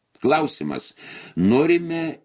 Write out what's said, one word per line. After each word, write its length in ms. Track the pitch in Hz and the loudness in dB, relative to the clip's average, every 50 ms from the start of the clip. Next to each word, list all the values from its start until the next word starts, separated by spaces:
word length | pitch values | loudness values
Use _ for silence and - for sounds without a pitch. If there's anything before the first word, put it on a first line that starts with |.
| _ _ _ _ | _ _ _ _
Klausimas, 680 | - 123 151 160 156 135 - - 76 73 69 65 - - - - - - - - - - - | 0 0 2 2 0 -2 -6 -6 -8 -6 -6 -8 -10 -14 -20 -20 -20 -20 -20 -20 -20 -8 -2
norime 880 | 82 90 98 117 131 156 170 170 175 170 170 165 165 165 160 - - | 0 2 4 4 4 4 4 2 2 0 -4 -6 -6 -6 -8 -8 -10